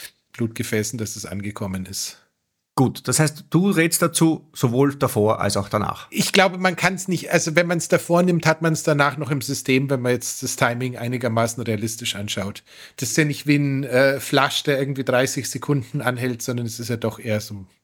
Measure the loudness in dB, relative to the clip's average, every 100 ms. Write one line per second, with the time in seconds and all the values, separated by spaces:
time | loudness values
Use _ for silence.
0 | -20 _ _ -6 -4 -4 -2 -2 -2 -4
1 | -8 -8 -10 -8 -8 -8 -6 -6 -8 -8
2 | -10 -12 _ _ _ _ _ 0 2 0
3 | -2 2 2 0 0 2 4 4 2 2
4 | 0 4 2 2 -4 -2 0 4 2 2
5 | 0 4 2 2 0 0 0 0 0 -4
6 | -6 -2 2 4 4 2 -2 2 0 0
7 | -2 -4 0 0 2 2 2 0 2 0
8 | 4 4 4 4 2 2 0 0 2 4
9 | 4 2 -4 -4 -4 -4 2 2 2 0
10 | 0 0 -2 -6 -6 0 0 0 -4 -4
11 | -4 -2 0 0 0 -2 -4 -2 -4 -6
12 | -6 -6 -6 -6 -6 -10 -18 -20 -20 -10
13 | -2 2 0 0 0 2 2 -2 0 4
14 | 4 2 0 2 2 0 -2 -2 -2 -2
15 | 0 2 2 -2 -6 -6 -2 -2 -2 -4
16 | -2 -2 -4 -4 -4 -4 -4 -6 -6 -2
17 | -2 -4 -2 -2 -4 -12 -14 _